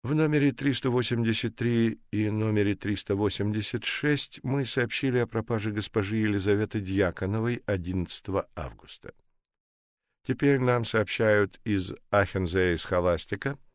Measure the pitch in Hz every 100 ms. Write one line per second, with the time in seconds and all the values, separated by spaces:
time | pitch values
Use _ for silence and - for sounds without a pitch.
0 | 120 151 156 151 139 123 139 127 131 123
1 | 120 117 113 110 117 113 117 117 113 110
2 | - 104 107 107 110 107 101 98 101 98
3 | - 98 104 - 104 107 107 117 - -
4 | 147 143 - - 131 139 127 - 120 -
5 | 135 123 117 117 110 113 107 104 - 113
6 | 98 110 107 101 95 101 107 110 92 95
7 | 92 - 95 107 117 123 - 98 85 92
8 | 85 - - 95 - - 67 55 - -
9 | - - _ _ _ _ _ _ _ _
10 | _ _ - 123 143 135 123 123 110 110
11 | 104 - 110 104 98 - - 101 92 -
12 | _ 104 92 98 90 92 90 82 - 90
13 | 90 85 - 101 - - -